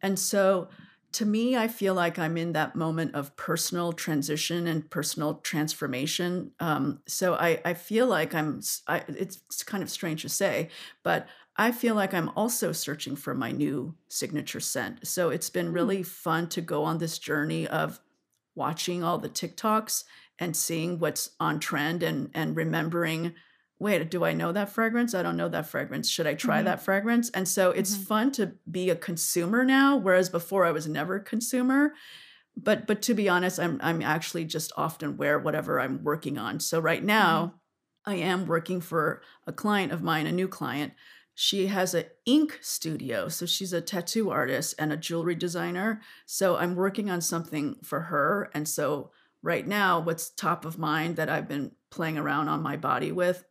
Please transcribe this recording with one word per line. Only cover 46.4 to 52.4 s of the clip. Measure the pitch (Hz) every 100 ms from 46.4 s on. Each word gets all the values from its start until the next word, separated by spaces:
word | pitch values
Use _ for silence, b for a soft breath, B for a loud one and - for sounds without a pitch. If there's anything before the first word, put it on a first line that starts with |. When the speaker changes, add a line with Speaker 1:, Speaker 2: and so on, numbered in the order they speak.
| 190 170
Speaker 1:
I'm | 175 180
working | 196 196 208
on | 175
something | 165 170 165 151 143 -
for | - 147
her. | 165 147 147 202 -
And | 147 151
so | - 143 147 147 b b b
right | 160 156 165
now, | 208 190 170
what's | 165 165 -
top | - 180 170
of | 160 165
mind | 160 156 165 160
that | 151
I've | 156 -
been | 143 135 - _
playing | - 165 156
around | 147 143